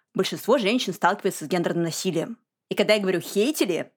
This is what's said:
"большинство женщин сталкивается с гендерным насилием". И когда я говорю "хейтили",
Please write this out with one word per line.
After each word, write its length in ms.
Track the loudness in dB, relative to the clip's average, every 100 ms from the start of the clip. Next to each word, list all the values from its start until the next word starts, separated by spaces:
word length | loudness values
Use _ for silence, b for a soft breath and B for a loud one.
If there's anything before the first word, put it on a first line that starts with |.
| B
"большинство 460 | -2 -2 -2 2 2
женщин 340 | 4 0 -2
сталкивается 520 | 2 2 2 -2 -4 -2
с 20 |
гендерным 360 | 0 0 0
насилием". 540 | -2 -2 -2 -2 -4 -10 _ _ -8
И 60 | 0
когда 200 | 2 2
я 60 |
говорю 180 | 2 -2
"хейтили", 720 | -2 0 0 0 0 -2 -6